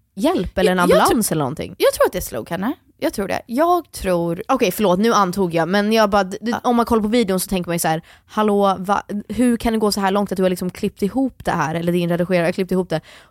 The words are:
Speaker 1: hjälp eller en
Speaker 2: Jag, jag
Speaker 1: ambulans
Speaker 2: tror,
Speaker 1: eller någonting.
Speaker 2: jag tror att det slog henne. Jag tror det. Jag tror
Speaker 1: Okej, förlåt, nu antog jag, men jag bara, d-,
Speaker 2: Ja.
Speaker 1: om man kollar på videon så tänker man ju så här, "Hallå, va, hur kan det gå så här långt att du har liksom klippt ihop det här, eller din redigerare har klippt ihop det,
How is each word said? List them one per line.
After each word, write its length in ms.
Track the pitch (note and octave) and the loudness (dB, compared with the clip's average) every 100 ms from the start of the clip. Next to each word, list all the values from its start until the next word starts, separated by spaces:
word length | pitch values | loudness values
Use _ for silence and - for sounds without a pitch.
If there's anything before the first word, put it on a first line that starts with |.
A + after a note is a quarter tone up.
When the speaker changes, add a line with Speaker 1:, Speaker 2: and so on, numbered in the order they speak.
| _ - | _ -2
Speaker 1:
hjälp 420 | C4+ F4+ F3 - | 0 0 -2 0
eller 140 | F#3 | 2
en 60 | F#3 | 2
Speaker 2:
Jag, 120 | F3 | 4
jag 80 | - | 4
Speaker 1:
ambulans 260 | C4+ D4+ G3 | 4 2 0
Speaker 2:
tror, 80 | D#3+ | -2
Speaker 1:
eller 80 | |
någonting. 320 | C3 D3+ F2 - | -2 -4 -10 0
Speaker 2:
jag 160 | A#4 | 0
tror 120 | C5+ C5 | 2 0
att 80 | |
det 80 | F3+ | 0
slog 280 | - A#2 - | -6 -8 -8
henne. 240 | F3 G#3 D#4+ _ _ | -6 -4 -6 _ _
Jag 100 | E4 | -4
tror 140 | - G3 | -4 -4
det. 140 | - - | -6 -4
Jag 460 | A#3 E4+ F4 - | 0 2 2 -2
tror 520 | - F#3+ F3 E3+ E3+ - | -8 -2 0 0 -4 -2
Speaker 1:
Okej, 240 | B3 G#3 | 0 0
förlåt, 280 | - G3+ F3+ | 2 2 4
nu 140 | A3+ | 4
antog 400 | G#3 F#3 F#3 F3+ | 4 2 0 0
jag, 140 | E3+ D#3+ | 0 0
men 240 | G3+ G#3 | 0 2
jag 160 | A3 G#3+ | 2 4
bara, 140 | G3+ | 2
d-, 140 | F#3+ G3+ | 0 -4
Speaker 2:
Ja. 180 | G#3+ - | -4 -2
Speaker 1:
om 120 | - A#3+ | 0 0
man 100 | A#3 | 2
kollar 160 | A3+ | 0
på 60 | G#3 | 2
videon 320 | A#3+ G3 F#3 | 2 2 0
så 100 | - | -2
tänker 200 | F#3+ F3 | -4 -2
man 60 | E3+ | -2
ju 40 | |
så 80 | E3+ | -2
här, 140 | D#3+ - - _ | -2 -6 -20 _
"Hallå, 500 | - G#3+ G3+ G3 F#3 | -2 0 2 2 0
va, 240 | F#3 G3+ - G#3 - | -2 -4 -2 -8 -6
hur 280 | G#3 B3 A3+ | 0 0 2
kan 160 | A#3+ | 0
det 60 | A3 | 0
gå 120 | G#3 | 0
så 100 | G3+ | 0
här 100 | G3 | 0
långt 200 | G3+ G3+ | 0 -2
att 40 | F#3+ | 0
du 80 | |
har 60 | F#3 | 0
liksom 200 | F3+ F3+ | 0 -4
klippt 320 | - G3+ - | -4 -6 -4
ihop 440 | G3 B3+ C4 - - | -4 -2 -4 -4 -4
det 60 | |
här, 240 | E3+ D3 E3+ | -2 -2 -2
eller 160 | E3+ | 0
din 180 | F3 E3+ | 0 0
redigerare 360 | F3 F3 F3+ D#3+ | 0 0 0 0
har 60 | |
klippt 200 | E3+ F3+ | -2 -2
ihop 180 | F#3 F3+ | -2 -2
det, 120 | D#3 - - - | -4 -6 -18 -20